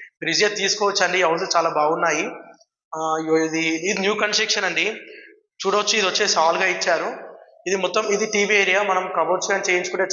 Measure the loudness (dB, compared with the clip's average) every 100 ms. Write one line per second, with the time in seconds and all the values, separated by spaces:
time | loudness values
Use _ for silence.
0 | -20 -8 -4 0 0 0 -2 0 0 2
1 | 0 2 2 0 0 0 2 2 0 2
2 | 0 0 -4 -8 -18 -20 _ _ -14 -6
3 | -2 -2 2 2 2 0 0 -2 -2 0
4 | 0 0 0 0 0 -2 -2 -2 -2 -4
5 | -14 -20 -20 -20 _ -6 0 0 2 0
6 | 2 0 0 2 2 4 0 0 0 0
7 | 0 -8 -14 -18 -20 -10 -4 -2 0 0
8 | 0 0 0 0 2 2 4 2 2 0
9 | 0 -2 0 0 0 -2 0 0 0 -2
10 | 0